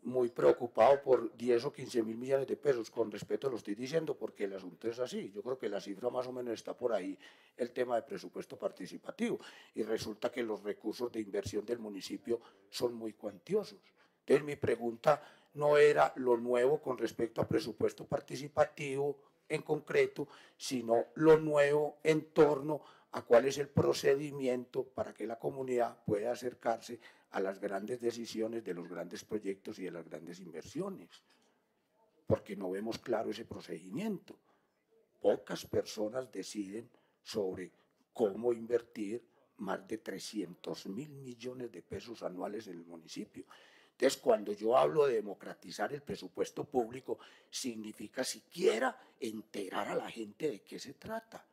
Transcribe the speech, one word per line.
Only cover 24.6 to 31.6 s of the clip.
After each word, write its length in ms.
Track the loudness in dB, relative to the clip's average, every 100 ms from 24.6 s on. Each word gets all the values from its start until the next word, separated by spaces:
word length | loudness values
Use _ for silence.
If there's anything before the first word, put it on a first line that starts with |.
| -2 -6
para 320 | -6 -6 -6 -6
que 100 | -8
la 140 | -6
comunidad 580 | -6 -6 -2 2 0 -2 -2
pueda 260 | 0 0
acercarse 680 | -2 -6 -4 -2 -2 -4 -14 -16 -20 _
a 80 | -4
las 200 | -2 -2
grandes 400 | -4 -4 -4 -2
decisiones 640 | -2 -2 -8 -4 -4 -4
de 120 | -6 -8
los 120 | -8
grandes 360 | -8 -8 -10
proyectos 560 | -8 -6 -6 -8 -10 -10
y 40 | -10
de 60 |
las 160 | -10 -12
grandes 320 | -14 -12 -14
inversiones, 720 | -12 -12 -10 -8 -8 -8 -16 -20 _ _ _ _